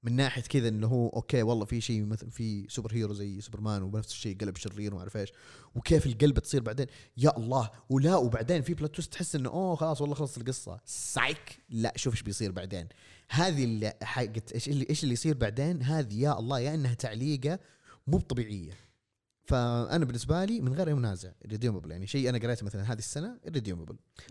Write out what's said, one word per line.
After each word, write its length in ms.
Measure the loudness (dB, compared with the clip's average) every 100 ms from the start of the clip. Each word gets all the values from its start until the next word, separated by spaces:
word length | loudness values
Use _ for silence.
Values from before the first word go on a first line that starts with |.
من 140 | 0 2
ناحية 260 | 2 0
كذا 260 | 0 2 2
إنه 180 | 2 2
هو، 220 | 4 2
أوكي، 340 | 0 0 2
والله 220 | 4 2
في 160 | 0 -2
شيء 240 | 0 0
مثل، 260 | 0 -2 -6
في 360 | -6 -4 -4 -6
سوبر 240 | -6 -4
هيرو 220 | -2 -2
زي 260 | -2 -6 -8
سوبرمان 420 | -10 -4 -2 0
وبنفس 280 | 0 -2 -4
الشيء 260 | -6 -6 -4
قلب 160 | -4 -4
شرير 380 | -8 -6 -6
وما 60 | -6
أعرف 160 | -8 -6
إيش، 160 | -8 -10 -20 -20 -10
وكيف 320 | -4 6 6 6
القلب 320 | 4 6 4
تصير 240 | 2 -2
بعدين، 240 | -2 -4 -6 -8 -14 4
يا 200 | 4 4
الله. 340 | 2 2 0 -4 2
ولا، 260 | 4 6 6
وبعدين 460 | 4 2 2 0
في 120 | 0
بلوت 200 | -2 -4
تويست 180 | -4 -8
تحس 240 | -6 -4 -2
إنه، 120 | -2
أوه، 280 | -2 0 0
خلاص، 240 | 0 0
والله 140 | -2
خلص 220 | -2 -4 -4
القصة. 440 | -6 -6 -6 -12
سايك. 800 | -10 -8 -4 2 2 0 -8 -18 -6
لا، 240 | -2 -2 0
شوف 180 | -2
إيش 80 | -2
بيصير 300 | -2 -2 -2
بعدين. 360 | -4 -6 -8 -8 -14 -20 -20 -2
هذه 340 | 2 4 4
اللي 280 | 2 0 -2 -4
حقت، 500 | -6 -2 -2 -4 -6
إيش 160 | -6 -2
اللي، 180 | 0 0
إيش 120 | 0
اللي 100 | 2
يصير 220 | 2 2 2
بعدين؟ 460 | 0 0 0 2
هذه، 380 | 2 0 0 2
يا 180 | 2 2
الله، 220 | 0 0
يا 140 | 0
إنها 200 | 0 0
تعليقة 640 | 0 -2 -2 -2 0 0 -2 -6 _ -20 -10 2
مو 120 | 2
طبيعية. 540 | 2 -2 -2 -6 -8 -14 -20 _ _ _ _ _
فأنا 600 | 0 2 4 2 2 2
بالنسبة 400 | 2 0 0 2
لي، 160 | 2 0
من 120 | 0
غير 140 | 0 2
أي 60 |
منازع، 360 | 2 0 -2 -8 -16 -10
ريديومبل. 440 | -2 0 -2 -6
يعني، 160 | -8 -4
شيء 220 | 0 0
أنا 100 | 0
قريته 280 | 0 -2 -2
مثلًا 260 | -4 -2
هذه 60 | -2
السنة، 400 | -4 -6 -6 -10 -6
ريديومبل. 480 | -4 -2 -6 -8 -14 _ -20 -6